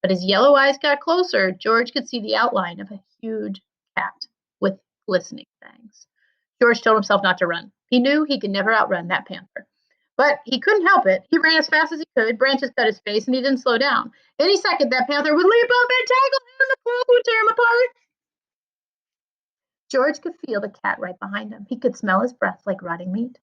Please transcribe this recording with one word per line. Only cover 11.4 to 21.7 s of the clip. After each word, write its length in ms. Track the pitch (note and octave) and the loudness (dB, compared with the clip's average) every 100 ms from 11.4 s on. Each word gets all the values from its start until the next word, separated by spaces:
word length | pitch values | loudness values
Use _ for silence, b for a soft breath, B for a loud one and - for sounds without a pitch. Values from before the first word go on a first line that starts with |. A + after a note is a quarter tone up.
| D#4 D#4+ | 2 2
as 100 | D#4+ | 2
fast 240 | D#4 D#4+ | 0 0
as 80 | D#4+ | -4
he 60 | D#4+ - | -6 -2
could, 220 | A3 A3+ | -2 0
branches 320 | C4 C4+ C4 - | 0 0 -4 -2
cut 100 | A3+ | -2
his 140 | G#3+ | -2
face, 260 | - G#3 A#3 | -4 -4 -2
and 80 | |
he 60 | B3+ | -2
didn't 200 | B3+ C4 | 0 -2
slow 180 | B3+ A#3 | 0 0
down. 340 | C#4 B3+ A#3 b b b | 0 -2 -4 b b b
Any 180 | E4 G4 | 0 2
second, 340 | G#4 F4+ C#4 | 0 -2 0
that 180 | B3+ B3 | 0 -2
panther 260 | C#4+ D4 | -2 0
would 120 | D4+ F4+ | 2 4
leap 180 | A#4 | 4
up 240 | A#4+ B4 B4 | 4 2 2
and 200 | B4+ B4 | 0 2
tackle 300 | B4+ C5+ C5+ | 2 2 0
him, 200 | B4 C5 | _ _
and 80 | C5 | -2
the 60 | C5+ | -2
claws 200 | - A#4+ B4+ | -2 -4 2
would 160 | B4 | 2
tear 160 | A#4+ A4+ | 4 0
him 80 | A4 | 2
apart. 400 | G#4+ A#4 A#4+ B4 _ _ _ _ _ _ _ _ _ _ _ _ _ _ _ _ _ _ _ _ | 2 2 2 0 _ _ _ _ _ _ _ _ _ _ _ _ _ _ _ _ _ _ _ _
George 300 | C4+ C4+ D4+ | 0 0 -2
could 140 | F4 E4+ - | -8 -12 -6
feel 140 | G#3 | -6
the 80 | G#3 | -6
cat 300 | - G3+ - | -8 -8 -6
right 180 | F3+ F3+ | -8 -10
behind 340 | G3 G3+ G#3+ | -10 -10 -10
him. 140 | G#3+ | -16
He 80 | G3+ | -10